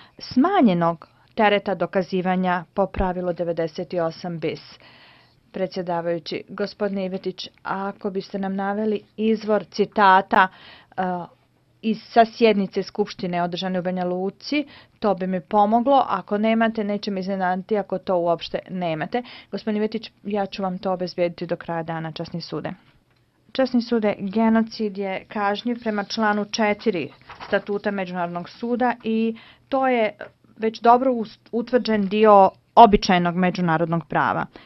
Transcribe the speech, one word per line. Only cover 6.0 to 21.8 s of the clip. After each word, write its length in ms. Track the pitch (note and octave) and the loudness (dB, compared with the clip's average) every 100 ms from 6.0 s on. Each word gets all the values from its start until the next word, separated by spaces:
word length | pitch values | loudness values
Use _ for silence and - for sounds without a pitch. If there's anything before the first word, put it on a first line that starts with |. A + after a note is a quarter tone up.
| E3+ E3+ D#3+ F3 - | -2 -4 -6 -10 -10
gospodine 580 | G3 G3+ - G#3 G3 F#3 | -8 -8 -4 -4 -4 -6
Ivetić, 420 | F#3+ F#3+ F#3 - _ | -6 -8 -10 -12 _
ako 480 | - F#3 G3 G3 G#3 | -8 -6 -8 -8 -8
biste 280 | F#3+ G3 G3 | -8 -8 -6
nam 180 | G3 F#3+ | -6 -4
naveli 440 | G3 G3+ G#3+ G#3 - - | -4 -2 -2 -4 -6 -4
izvor 480 | A3 A3 G#3+ G#3 | 0 0 0 -2
citata, 840 | - - G3 - G3 F#3+ G3 G#3+ F#3+ - - - - - | -2 -4 -2 4 6 6 6 4 4 0 -20 -20 -14 -6
e, 60 | F#3 F3+ E3+ _ _ _ _ _ | -4 -4 -8 _ _ _ _ _
iz, 200 | A3+ G#3+ | -6 -6
sa 220 | - A#3+ | 0 4
sjednice 580 | A3+ - A3+ G3+ F#3+ G3 | 4 4 2 2 0 -4
Skupštine 600 | F#3 - G3+ - F#3 F3 | -6 -4 -6 -6 -4 -2
održane 360 | F3 E3+ F#3 F#3 | -2 -4 -4 -4
u 40 | |
Banja 220 | F3 F#3 | -2 -2
Luci, 640 | F3+ F3+ F#3+ - - D4 D4 - - - | -2 -2 -4 -8 -6 -4 -4 -12 -20 -4
to 160 | G#3+ | -2
bi 120 | F#3 F#3 | -2 -2
mi 140 | F#3 | -6
pomoglo. 640 | - G#3 G#3 A#3 A#3+ C#4 - | 0 2 4 4 4 2 2
Ako 300 | F#3+ - G#3 | -2 -4 -2
nemate, 460 | A3 A3+ A3+ A3+ | 0 2 0 -2
neće 260 | G3+ G3+ G#3 | -4 -4 -6
me 100 | G3 | -6
iznenaditi 580 | F#3+ F#3+ F3+ F#3 F#3 G#3+ | -4 -4 -2 -2 -2 -4
ako 200 | F#3+ F#3 | -2 -6
to 200 | G3 F3+ | -2 0
uopšte 400 | E3+ E3+ - F3+ - | 0 -2 -4 -10 -8
nemate. 520 | F#3 F3 D#3+ - B3 B3 - - | -6 -4 -4 -4 -6 -6 -16 -12
Gospodine 280 | G3+ - G#3 | -8 -4 -2
Ivetić, 320 | G#3+ A3 - _ | -2 -4 -10 _
ja 240 | G3+ G3+ F#3+ | -6 -4 -4
ću 160 | - | -4
vam 160 | F#3+ F#3 | -6 -4
to 140 | G3 | -4
obezbijediti 540 | F3+ F3+ - F3 F3 F3 | -4 -4 -2 -2 -2 -6
do 100 | E3+ | -6
kraja 260 | - E3+ | -6 -6